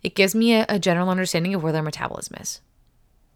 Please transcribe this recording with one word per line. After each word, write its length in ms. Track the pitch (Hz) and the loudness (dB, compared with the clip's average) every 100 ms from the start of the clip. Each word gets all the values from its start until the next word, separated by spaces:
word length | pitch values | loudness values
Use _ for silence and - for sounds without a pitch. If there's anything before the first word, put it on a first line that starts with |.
it 140 | 180 - | -4 2
gives 180 | 196 | 2
me 220 | 220 226 226 | 4 4 4
a, 100 | - | 4
a 100 | 208 | 0
general 300 | 185 170 185 | 2 2 2
understanding 440 | 185 185 170 170 | 0 0 -2 -2
of 80 | 196 | -2
where 120 | 160 | -2
their 100 | 160 | -2
metabolism 540 | 156 - - - - - | -2 -4 -8 -8 -12 -12
is. 220 | - - _ _ _ _ _ _ _ | -12 -12 _ _ _ _ _ _ _